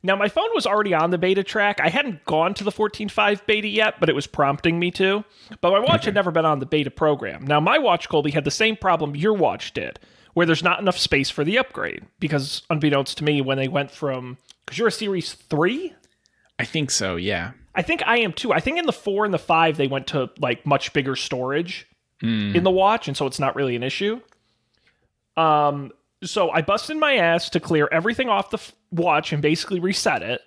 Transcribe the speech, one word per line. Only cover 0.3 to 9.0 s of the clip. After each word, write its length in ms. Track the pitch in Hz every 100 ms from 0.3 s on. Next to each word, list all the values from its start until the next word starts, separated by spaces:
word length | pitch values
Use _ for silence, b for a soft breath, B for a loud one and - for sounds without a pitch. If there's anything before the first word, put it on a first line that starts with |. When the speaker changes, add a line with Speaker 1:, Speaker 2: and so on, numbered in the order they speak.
| 330 440
Speaker 1:
was 120 | 440 196
already 260 | 208 208
on 180 | 165 165
the 60 | 180
beta 260 | 180 190
track. 360 | 190 226 202 202
I 60 | 156
hadn't 360 | 226 285 165 -
gone 280 | 156 170 202
to 80 | 202
the 60 |
fourteen 360 | - 208 - 208
five 360 | - 208 208 -
beta 200 | 214 214
yet, 280 | 208 214 -
but 100 | 160
it 60 | 139
was 120 | -
prompting 520 | - 139 143 170 170
me 120 | 175
to. 320 | - 190 202 214 B B 220
But 100 | 180
my 80 | 196
watch 260 | 254 - 220
had 40 |
Speaker 2:
Okay. 40 | 202
Speaker 1:
never 160 | 180
been 140 | 165 160
on 140 | 147
the 60 | 131
beta 260 | 151 135
program. 540 | - 156 139 104 76 131
Now, 140 | 147
my 180 | 170 294
watch, 300 | 247 175 -
Colby, 220 | 156 147
had 120 | 147
the 80 | 139
same 240 | - 220 214
problem 400 | 196 165